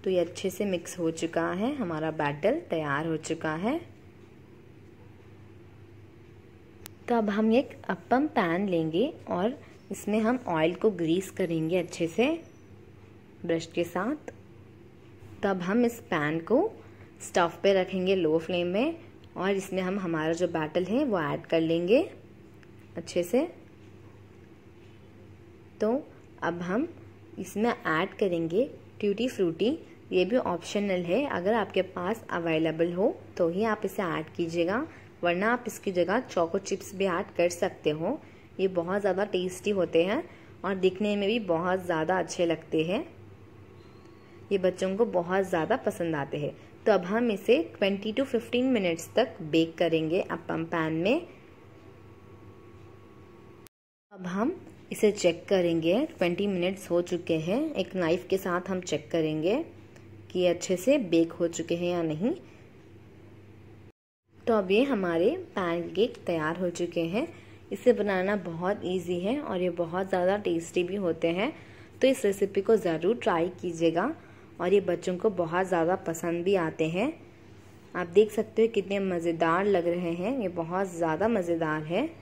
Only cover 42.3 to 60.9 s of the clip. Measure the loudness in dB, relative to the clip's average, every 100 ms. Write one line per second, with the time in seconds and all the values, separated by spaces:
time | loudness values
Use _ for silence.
42.3 | 0 0 0 -2 -2 0 -2 -4 -14 -20
43.3 | -20 -20 -20 -20 -20 -20 -20 -20 -20 -20
44.3 | -20 -2 0 0 0 -4 0 0 0 0
45.3 | 0 2 0 0 0 0 -2 -2 -2 -4
46.3 | -4 -6 -8 -20 -4 4 4 4 0 0
47.3 | 0 4 4 4 -2 0 0 -4 -2 0
48.3 | -2 -2 0 2 2 2 -2 -2 0 0
49.3 | -2 2 2 2 2 2 2 2 0 -2
50.3 | -6 -6 -6 -2 -2 0 0 2 0 -2
51.3 | -18 -20 -20 -20 -20 -20 -20 -20 -20 -20
52.3 | -20 -20 -20 -20 -20 -20 -20 -20 -20 -20
53.3 | -20 -20 -20 -20 _ _ _ _ -12 -8
54.3 | -2 -2 -4 -12 -20 -12 2 2 4 0
55.3 | 0 2 2 4 2 4 2 0 0 0
56.3 | 0 0 0 0 -2 0 0 0 -4 0
57.3 | -2 0 0 0 -2 -4 -2 0 0 0
58.3 | -2 0 -4 -2 -6 -4 -6 -2 0 0
59.3 | 0 0 0 -2 -12 -20 -20 -20 -20 -8
60.3 | 0 2 2 -2 0 4